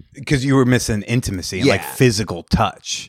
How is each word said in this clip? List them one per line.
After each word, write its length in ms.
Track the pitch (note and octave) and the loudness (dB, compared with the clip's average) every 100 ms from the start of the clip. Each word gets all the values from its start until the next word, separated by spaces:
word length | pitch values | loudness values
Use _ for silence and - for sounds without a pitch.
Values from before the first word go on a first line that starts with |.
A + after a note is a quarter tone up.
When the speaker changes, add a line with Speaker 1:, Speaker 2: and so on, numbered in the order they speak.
| - - C#3 | -20 -10 -2
Speaker 1:
'Cause 180 | C#3+ | 0
you 120 | C3+ C3+ | 2 4
were 100 | B2 | 4
missing 380 | B2 - G#2+ | 2 0 -4
intimacy 560 | G2 A#2+ A#2 F#2+ - F#2+ | -2 -2 -2 -6 -6 -2
and, 100 | C3+ | 0
like, 120 | G2+ | 0
Speaker 2:
Yeah. 100 | D2 | -2
Speaker 1:
physical 500 | - B2+ G2+ F#2+ F2 | 2 2 2 -4 -8
touch. 640 | - F3 G#2+ - - - | -2 0 0 -4 -10 -10